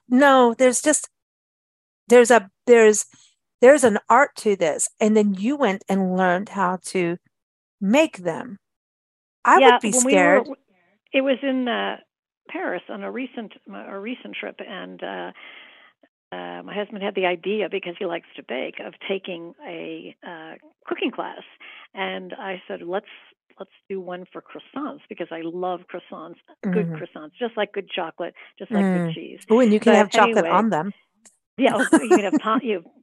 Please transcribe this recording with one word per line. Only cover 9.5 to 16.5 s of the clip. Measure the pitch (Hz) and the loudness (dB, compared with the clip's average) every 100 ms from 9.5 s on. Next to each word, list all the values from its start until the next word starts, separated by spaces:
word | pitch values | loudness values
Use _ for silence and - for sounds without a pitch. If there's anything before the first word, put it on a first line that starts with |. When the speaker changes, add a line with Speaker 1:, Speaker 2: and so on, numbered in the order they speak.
| 330 | 6
Speaker 2:
Yeah, | 262 | 8
Speaker 1:
would | 247 | 6
be | 220 | 2
Speaker 2:
when | 247 | 0
we | 247 202 | 2 4
were, | 175 190 | 4 4
Speaker 1:
scared. | 302 269 _ _ _ _ _ | 0 -8 _ _ _ _ _
Speaker 2:
it | 277 | -2
was | 269 240 | 0 -2
in, | 277 262 247 | -2 -4 -4
uh, | 214 196 - _ _ _ _ - | -4 -6 -8 _ _ _ _ -16
Paris | 320 330 180 - | -10 -8 -8 -10
on | 208 | -12
a | 196 | -10
recent, | 220 254 - 214 - - | -10 -12 -12 -16 -18 -20
a | 143 - 196 | -20 -16 -14
recent | 208 254 208 202 | -12 -14 -14 -14
trip, | 208 - 202 | -14 -14 -16
and, | 185 180 180 | -16 -16 -14
uh, | 180 185 175 - - - - _ _ _ _ _ _ | -12 -12 -12 -16 -20 -20 -20 _ _ _ _ _ _
uh, | 180 175 | -16 -14